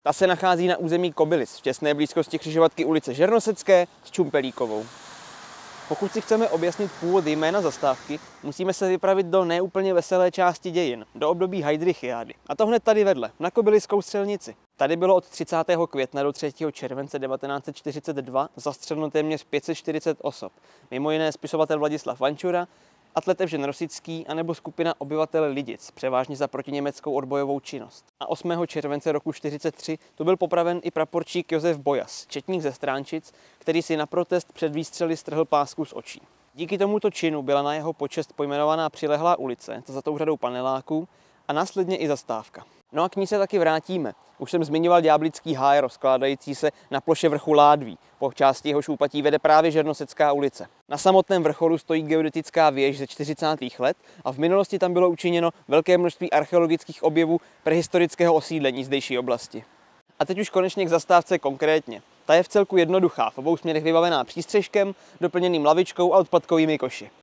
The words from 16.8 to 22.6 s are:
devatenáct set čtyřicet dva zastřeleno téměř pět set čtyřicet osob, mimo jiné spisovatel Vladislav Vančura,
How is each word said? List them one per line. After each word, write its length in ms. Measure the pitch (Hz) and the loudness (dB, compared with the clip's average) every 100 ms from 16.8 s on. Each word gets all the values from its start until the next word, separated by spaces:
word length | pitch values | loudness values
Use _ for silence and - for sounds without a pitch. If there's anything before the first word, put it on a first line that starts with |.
| 131 131 143 147 | -8 -8 -8 -6
devatenáct 460 | 131 131 139 139 | -6 -6 -6 -6
set 120 | 147 143 | -8 -10
čtyřicet 400 | 156 143 156 139 | -10 -8 -6 -8
dva 320 | 127 131 151 - | -4 -2 -4 -6
zastřeleno 540 | 147 135 - 156 156 | -8 -8 -8 -6 -2
téměř 340 | 156 151 151 | -2 -2 -4
pět 200 | - 147 | -4 -6
set 100 | - | -4
čtyřicet 440 | 160 - 156 165 147 | -6 -6 -4 -4 -4
osob, 300 | 143 - 95 - _ _ _ | -8 -8 -14 -18 _ _ _
mimo 200 | 127 147 | -4 -2
jiné 220 | 156 160 | 0 -2
spisovatel 460 | - 147 160 156 151 | -4 -4 -2 0 0
Vladislav 420 | 151 151 - 117 | 0 -2 -6 -2
Vančura, 460 | 131 147 185 175 | -2 -2 -2 -2